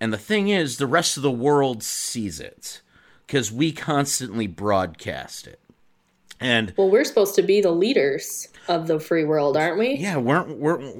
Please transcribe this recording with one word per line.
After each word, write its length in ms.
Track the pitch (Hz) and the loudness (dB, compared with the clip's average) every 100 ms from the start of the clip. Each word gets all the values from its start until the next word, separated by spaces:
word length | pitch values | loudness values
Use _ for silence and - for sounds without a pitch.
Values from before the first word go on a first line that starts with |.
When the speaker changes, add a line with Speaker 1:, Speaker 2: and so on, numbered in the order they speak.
Speaker 1:
And 120 | 113 | -6
the 60 | 110 | -4
thing 300 | - 214 202 | -2 0 2
is, 280 | 196 147 117 | 0 0 -2
the 80 | 135 | 0
rest 300 | 165 165 143 | 0 0 0
of 80 | |
the 60 | 139 | -2
world 500 | 120 135 147 135 113 | 0 2 4 2 -2
sees 560 | - - - 120 101 73 | -8 -8 -6 -6 -6 -8
it 420 | - - - - _ _ _ _ - | -14 -16 -18 -18 _ _ _ _ -4
'cause 240 | 139 107 | -2 -2
we 220 | 113 160 | 0 -2
constantly 760 | 156 - 143 139 - 123 110 104 | -2 -2 0 0 -2 -4 -4 -4
broadcast 1000 | 82 104 98 90 80 - 69 - - - | -4 0 2 0 -6 -10 -8 -10 -16 -18
it. 100 | - _ _ _ _ _ _ _ - | -20 _ _ _ _ _ _ _ -8
And 340 | 127 117 104 131 | 0 2 0 2
Speaker 2:
Well, 140 | 190 | 4
we're 140 | 220 | 4
supposed 300 | 294 226 196 - | 4 2 2 2
to 60 | |
be 180 | 180 202 | 4 4
the 100 | 185 | 4
leaders 760 | 170 214 269 139 147 - - - - - | 2 2 2 2 -2 -8 -12 -12 -14 -2
of 180 | 170 165 | -2 0
the 140 | 156 | -2
free 240 | - 165 | 0 0
world, 320 | 151 156 143 147 | 2 2 2 2
aren't 220 | 165 175 | 0 0
we? 160 | 240 | 0
Speaker 1:
Yeah, 220 | 269 196 156 | 0 -2 0
weren't, 400 | 120 165 165 120 | 2 2 0 -4
we're, 220 | 151 160 135 | -2 -2 -4